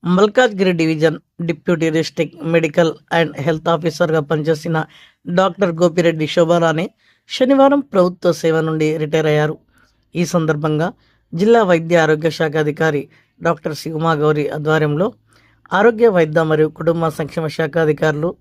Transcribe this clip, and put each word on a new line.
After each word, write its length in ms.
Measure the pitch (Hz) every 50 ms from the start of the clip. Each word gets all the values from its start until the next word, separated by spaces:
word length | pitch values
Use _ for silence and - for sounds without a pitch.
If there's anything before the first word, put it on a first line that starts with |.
| - 170 180
మల్కాజ్గిరి 580 | 180 202 214 208 - 254 247 208 185 196 185 180 165
డివిజన్ 360 | 160 160 160 156 156 160 160 160 _ _ _ _ 170 165
డిప్యూటీ 380 | 170 160 _ - 175 160 160 160 151
డిస్ట్రిక్ట్ 420 | 165 156 - _ - 165 151 - - - 165 165
మెడికల్ 380 | 170 160 156 147 - 170 165 151 - _ _ - 170
and 140 | 165 151 151 - 139
హెల్త్ 240 | 156 165 156 156 170 170
ఆఫీసర్గా 480 | 165 156 170 156 - 175 165 156 160 147 143
పనిచేసిన 480 | 165 156 151 156 160 151 151 175 165 160 156 - _ - - _ _ _ _ - 180 180
డాక్టర్ 340 | 185 196 180 - 202 180 165 160
గోపిరెడ్డి 460 | 180 175 160 175 170 170 160 156 156 147 -
శోభారాణి 500 | 175 170 160 175 170 165 165 160 160 175 226 _ _ _ _ _ _ _ _ -
శనివారం 460 | - 262 247 277 269 269 277 285 285 277 - -
ప్రభుత్వ 380 | 196 180 180 180 - - 180 165 -
సేవ 200 | - 165 160 160 160 160
నుండి 220 | 160 156 156 156 156 160 156
రిటైర్ 260 | 147 156 160 156 156
అయ్యారు. 240 | 151 151 151 151 156 - _ _ _ _ _ _ _ _ _ _ _
ఈ 100 | 160 175 170 -
సందర్భంగా 560 | 175 160 156 156 151 147 156 151 151 160 185 - _ _ _ _ _ _ _ -
జిల్లా 300 | 165 190 214 233 233 220 180
వైద్య 320 | 180 165 165 165 175 170 160
ఆరోగ్య 260 | 156 156 151 151 165 156 -
శాఖ 180 | 165 156 143 160 151
అధికారి 380 | 151 147 151 160 160 147 143 131 - _ _ _ _ _ _ 170 165
డాక్టర్ 320 | 170 156 _ - 151 -
సి 100 | - 156 160 156
ఉమాగౌరి 460 | 165 165 160 147 147 151 151 151 147 - - 156
ఆధ్వర్యంలో 520 | 147 156 156 156 151 147 147 147 185 233 - _ _ _ _ _ _ _ _ _ _ - - 185
ఆరోగ్య, 280 | 208 233 233 214 240 233 196 180
వైద్య 260 | 165 156 151 165 160 160
మరియు 180 | 156 151 156 156 156 -
కుటుంబ 300 | 170 160 165 170 165 160 156 -
సంక్షేమ 280 | 165 139 - - 160 151 147 -
శాఖ 200 | 165 151 139 170 160 156
అధికారులు 440 | 151 143 - 160 - 147 151 175 196 _